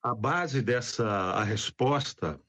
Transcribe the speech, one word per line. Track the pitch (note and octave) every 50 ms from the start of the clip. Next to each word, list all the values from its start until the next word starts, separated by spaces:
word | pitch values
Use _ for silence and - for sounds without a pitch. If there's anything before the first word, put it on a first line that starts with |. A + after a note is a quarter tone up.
| -
a | B2 A#2+
base | A2 G#2 C3+ D#3 F3 F3 D#3+ C3+ C3+
dessa, | A#2+ G#2 A#2+ B2 B2 - - - A#2 A2
a | G#2 G2 F#2 F#2 - - G#2+
resposta | G2+ A2 G#2 - - - _ B2+ C3 C#3+ C#3+ C#3 - - _ - E2 D2+ - _